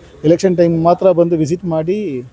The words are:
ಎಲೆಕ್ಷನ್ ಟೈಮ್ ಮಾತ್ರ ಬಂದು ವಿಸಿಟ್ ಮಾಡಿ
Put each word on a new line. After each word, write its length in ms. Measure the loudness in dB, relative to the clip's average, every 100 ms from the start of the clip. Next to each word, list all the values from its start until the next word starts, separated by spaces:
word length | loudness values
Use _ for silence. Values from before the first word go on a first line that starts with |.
| -20 -4 0
ಎಲೆಕ್ಷನ್ 320 | 2 2 2
ಟೈಮ್ 260 | 2 2
ಮಾತ್ರ 280 | 0 2 2
ಬಂದು 260 | 2 0 0
ವಿಸಿಟ್ 280 | -2 -4 -4
ಮಾಡಿ 580 | -4 -4 -6 -6 -8 -12